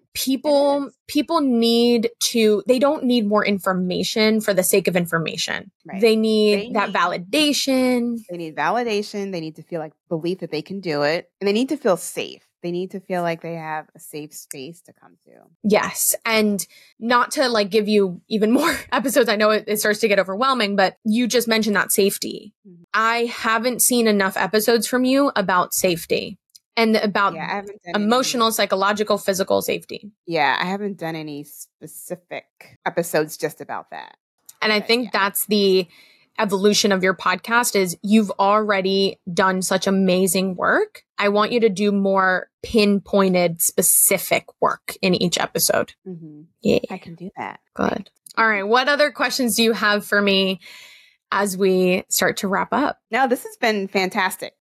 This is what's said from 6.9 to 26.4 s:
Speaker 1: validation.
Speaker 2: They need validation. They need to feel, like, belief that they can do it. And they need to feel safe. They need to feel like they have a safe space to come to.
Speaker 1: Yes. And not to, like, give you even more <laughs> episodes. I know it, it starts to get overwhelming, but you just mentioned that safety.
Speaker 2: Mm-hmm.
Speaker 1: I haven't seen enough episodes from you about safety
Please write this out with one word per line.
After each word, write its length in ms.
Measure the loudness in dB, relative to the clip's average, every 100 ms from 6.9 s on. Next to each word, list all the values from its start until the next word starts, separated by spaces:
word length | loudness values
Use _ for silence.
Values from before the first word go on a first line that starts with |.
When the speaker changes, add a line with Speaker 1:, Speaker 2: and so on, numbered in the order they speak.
| 0
Speaker 1:
validation. 1200 | 0 -2 -2 0 2 0 0 2 2 0 -2 -6 -8
Speaker 2:
They 60 | -10
need 220 | -8 -4
validation. 720 | -2 0 -2 -4 -4 -6 -6
They 80 | -6
need 160 | -8 -12
to 80 |
feel, 160 | -10 -10
like, 140 | -10 -14 -8
belief 300 | -4 -4 -4
that 120 | -6
they 100 | -8
can 200 | -8 -8
do 220 | -4 0
it. 280 | 0 0 -4 -4
And 80 | 0
they 60 |
need 160 | 0 0
to 80 | 0
feel 180 | 0 0
safe. 500 | -2 -10 -10 -12 _ _
They 60 | -8
need 220 | -6 -8
to 80 | -10
feel 240 | -6 -4
like 180 | -4 -4
they 140 | -8 -10
have 320 | -8 -10 -10 -18
a 40 |
safe 360 | -16 -14 -14 -16
space 460 | -16 -14 -16 -18
to 100 | -20
come 240 | _ -20 _
to. 80 | _ -20 _ _
Speaker 1:
Yes. 520 | 2 2 0 -2 -4 -2 0
And 380 | 0 2 -2 -6 -16 _ -8
not 320 | 0 0 0
to, 180 | 0 0
like, 220 | 0 0
give 160 | 0 2
you 340 | 2 2 -2 -6
even 220 | 0 2
more 200 | 2 2 -2
<laughs> 80 | -4
episodes. 380 | -2 0 2 2
I 60 | 2
know 140 | 2
it, 140 | 2 0
it 140 | -2
starts 200 | 0 0
to 60 | 2
get 120 | 2
overwhelming, 560 | 0 0 0 0 0 2
but 220 | 0 0
you 220 | -2 0 2
just 220 | 2 2
mentioned 280 | 0 2 0
that 160 | 0
safety. 640 | 2 0 0 -8 -10 -16 _ -20
Speaker 2:
Mm-hmm. 160 | -20 -6
Speaker 1:
I 320 | -2 0 0 -2
haven't 560 | -2 -2 0 0 0
seen 240 | 2 4 4
enough 320 | 2 0 -2
episodes 480 | -2 0 2 2 2
from 200 | 0 2
you 260 | 2 2 0
about 380 | 0 0 0
safety 640 | 0 0 0 -2 -4 -4 -12